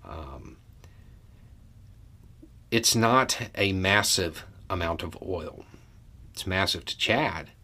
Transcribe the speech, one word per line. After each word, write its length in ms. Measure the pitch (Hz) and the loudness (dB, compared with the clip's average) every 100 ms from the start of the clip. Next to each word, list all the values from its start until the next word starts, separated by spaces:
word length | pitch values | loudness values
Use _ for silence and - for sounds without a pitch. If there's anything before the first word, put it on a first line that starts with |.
Um, 520 | - 80 71 67 - - - - - - - - - - - - - - - - - - - - - - - | -12 -12 -12 -14 -18 -20 -20 -20 -20 -20 -20 -20 -20 -20 -20 -20 -20 -20 -20 -20 -20 -20 -20 -20 -20 -20 -2
it's 260 | 117 117 120 | 2 4 4
not 420 | 113 127 127 - - | 6 6 4 -2 -6
a 180 | - 101 | -2 0
massive 720 | 95 92 101 101 - 85 - - - - | 2 4 4 4 0 -2 -6 -18 -20 -8
amount 340 | 90 85 82 | -4 -2 -4
of 120 | 85 - | -6 -12
oil. 420 | - 90 78 - - - - - - - - | -8 -8 -8 -14 -20 -20 -20 -20 -20 -20 -16
It's 160 | - - | -10 -2
massive 360 | 92 95 87 - | 2 2 0 -6
to 120 | - | -4
Chad. 520 | - 117 151 82 - - | 0 2 0 -4 -12 -18